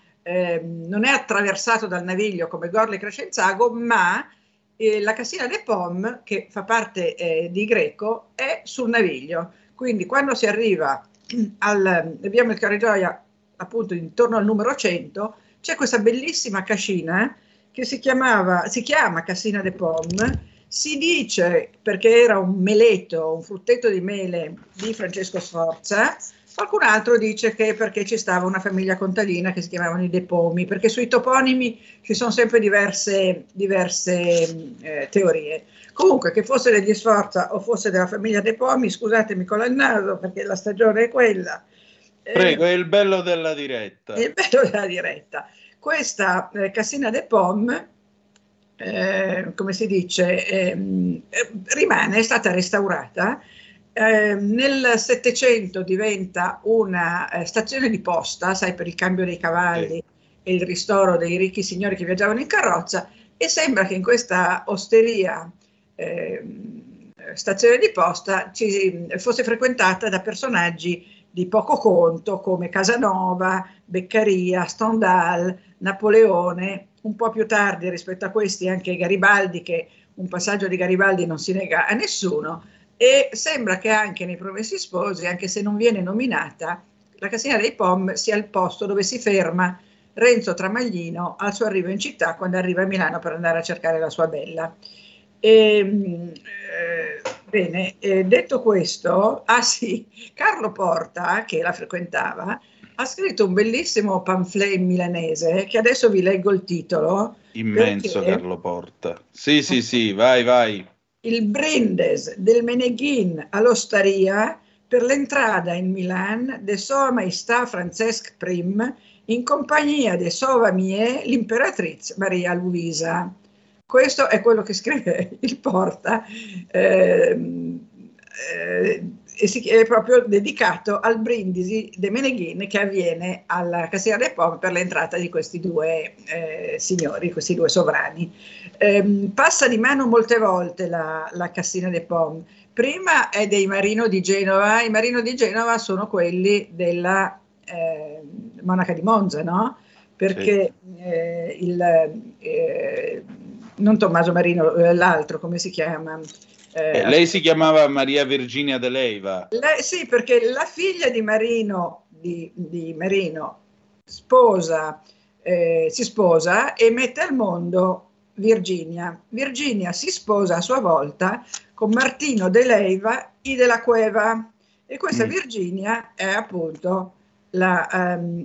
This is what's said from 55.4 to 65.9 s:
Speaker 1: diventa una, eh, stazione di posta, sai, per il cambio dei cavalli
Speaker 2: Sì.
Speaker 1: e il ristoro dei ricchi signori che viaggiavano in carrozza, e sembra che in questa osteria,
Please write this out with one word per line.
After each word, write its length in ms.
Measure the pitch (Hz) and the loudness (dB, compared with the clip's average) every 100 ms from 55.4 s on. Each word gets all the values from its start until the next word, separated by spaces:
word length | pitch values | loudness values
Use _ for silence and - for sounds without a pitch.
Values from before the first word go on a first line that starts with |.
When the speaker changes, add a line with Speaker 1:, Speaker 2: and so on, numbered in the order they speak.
| 262 226 190 185 | 4 4 0 -6
Speaker 1:
diventa 800 | 180 185 214 202 185 180 175 - | -2 0 0 -2 -4 -4 -4 -2
una, 680 | 208 226 202 180 170 175 - | 0 2 2 0 -2 -4 -4
eh, 160 | 170 175 | -6 -4
stazione 440 | 226 220 269 262 | -4 -4 -2 0
di 100 | 214 | -2
posta, 540 | - 170 - - 180 | -2 -2 -2 -4 -4
sai, 200 | 190 185 | -2 -2
per 140 | 180 170 | -4 -8
il 80 | - | -4
cambio 300 | 185 185 180 | -2 0 -2
dei 120 | 175 | -4
cavalli 580 | 170 170 180 170 165 160 | -2 0 0 0 -4 -6
Speaker 2:
Sì. 80 | - _ _ _ | -10 _ _ _
Speaker 1:
e 100 | - | -4
il 80 | 185 | -2
ristoro 560 | 180 180 - 196 190 175 | -2 -4 0 2 4 2
dei 200 | 170 180 | 0 0
ricchi 260 | 190 196 | -2 -2
signori 320 | 185 180 202 190 | -6 -4 -4 -4
che 100 | 175 | -4
viaggiavano 340 | 185 202 226 | 0 0 0
in 80 | 294 | -2
carrozza, 640 | 427 240 170 175 175 - - _ - | 0 2 0 -2 -6 -6 -14 _ -6
e 140 | 330 | -2
sembra 360 | 320 311 214 190 | 0 0 2 0
che 100 | 190 | 0
in 80 | |
questa 600 | 185 240 233 185 175 180 - | 2 2 2 0 0 0 -4
osteria, 840 | 202 - 226 226 220 185 165 170 - _ _ _ | -6 2 4 4 2 -2 -4 -12 -20 _ _ _